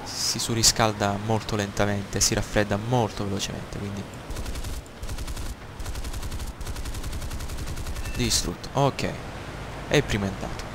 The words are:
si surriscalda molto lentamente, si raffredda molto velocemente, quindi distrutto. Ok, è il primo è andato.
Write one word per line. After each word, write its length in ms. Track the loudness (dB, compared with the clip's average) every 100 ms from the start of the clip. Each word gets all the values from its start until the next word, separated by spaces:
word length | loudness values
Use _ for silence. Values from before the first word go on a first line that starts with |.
si 360 | -8 -2 -2 0
surriscalda 760 | 0 4 4 6 4 4 2 2 2
molto 300 | 2 2 0
lentamente, 640 | 0 2 2 2 -2 2
si 140 | 2
raffredda 440 | 2 2 4 4 2
molto 460 | 2 4 4 0
velocemente, 540 | -2 -2 -2 -6 -6 -6
quindi 260 | -6 -6 -8 -10 -8 -6 -4 -4 -4 -6 -8 -8 -6 -4 -4 -4 -4 -6 -10 -8 -6 -4 -4 -2 -2 -2 -4 -4 -4 -4 -2 -2 -2 -2 -2 -2 -2 -2 -2 -2 -2 -2 0 2
distrutto. 540 | 4 4 2 -2 -2
Ok, 360 | 4 4 4 -2 -2 -6 -8 -8 -8 -8 -8 4
è 80 | 4
il 80 |
primo 220 | 4 2 2
è 20 |
andato. 360 | -2 -6 -6 -6